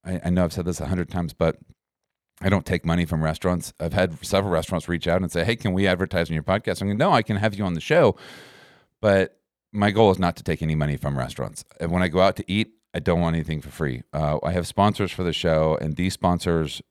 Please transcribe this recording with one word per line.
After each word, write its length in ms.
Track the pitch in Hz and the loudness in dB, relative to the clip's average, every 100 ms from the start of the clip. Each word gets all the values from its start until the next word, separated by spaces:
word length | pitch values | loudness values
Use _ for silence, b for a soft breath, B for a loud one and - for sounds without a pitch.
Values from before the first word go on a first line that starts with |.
I, 180 | 87 92 87 | -6 -4 0
I 40 | |
know 140 | 90 | 2
I've 100 | 87 | 2
said 120 | 95 87 | 0 -4
this 160 | 82 | -4
a 60 | 76 | -4
hundred 220 | 90 85 | -4 -2
times, 240 | 90 85 | -4 -4
but 240 | - 82 - - _ _ _ _ _ _ _ | 0 -2 -2 -14 _ _ _ _ _ _ _
I 80 | 95 | 0
don't 160 | 95 - | 0 0
take 200 | 87 85 | -2 0
money 200 | 85 80 | 0 0
from 180 | 82 | 0
restaurants. 500 | 78 80 92 90 - _ | -2 -2 -2 -2 -6 _
I've 140 | 85 | -2
had 320 | 98 90 78 - | 0 0 -2 -2
several 260 | - 101 | 0 2
restaurants 380 | 82 - 87 - | 0 0 -4 -2
reach 180 | 85 87 | -4 0
out 140 | 90 | 0
and 100 | 92 | 0
say, 120 | 85 | -2
"Hey, 120 | 92 117 | -2 0
can 180 | 104 | 0
we 140 | 92 98 | 2 2
advertise 420 | 90 95 87 82 | 2 0 0 0
on 40 | |
your 100 | 80 | -2
podcast?" 380 | 76 92 - 87 | 0 -2 -2 -4
I'm 60 | 98 | -2
going, 100 | 104 | 0
"No, 140 | 175 | 2
I 100 | 131 | 2
can 160 | 110 104 | 2 0
have 160 | 107 | 0
you 100 | 98 98 | -2 -4
on 100 | 85 | -4
the 60 | |
show." 340 | - 165 131 - B B B B B B B _ | 2 4 4 2 B B B B B B B _
But 400 | 107 98 92 _ _ _ _ | 2 2 2 _ _ _ _
my 200 | 104 104 | 0 0
goal 200 | 104 107 | 6 4
is 80 | 92 | 4
not 160 | 87 82 | 0 -2
to 60 | |
take 180 | - 80 | -4 -2
any 140 | 78 78 | 0 0
money 200 | 73 76 | -2 -2
from 220 | 73 69 | -4 -4
restaurants. 480 | 60 - 58 - - - | -6 -6 -10 -10 -20 -8
And 120 | 82 | -2
when 100 | 90 | 0
I 60 | 90 | 2
go 140 | 85 | 4
out 140 | 95 - | 4 2
to 140 | - | -2
eat, 240 | 98 110 _ _ | -2 -2 _ _
I 60 | 87 | -4
don't 200 | 80 85 | 0 2
want 160 | 85 82 | 2 0
anything 260 | 78 78 | -2 -6
for 80 | 76 | -8
free. 340 | - 76 60 - | -4 -4 -4 -6
Uh, 260 | 73 76 76 | -2 0 0
I 80 | - | 0
have 160 | 90 82 | -2 -2
sponsors 440 | - 104 95 98 | 2 2 2 -4
for 120 | - | -2
the 100 | 87 | -2
show, 440 | 76 87 80 80 80 | 0 2 2 2 0
and 140 | 78 76 | -2 -2
these 180 | 92 | -2
sponsors 680 | - 90 87 90 82 78 - - | 0 0 0 0 0 -2 -8 -16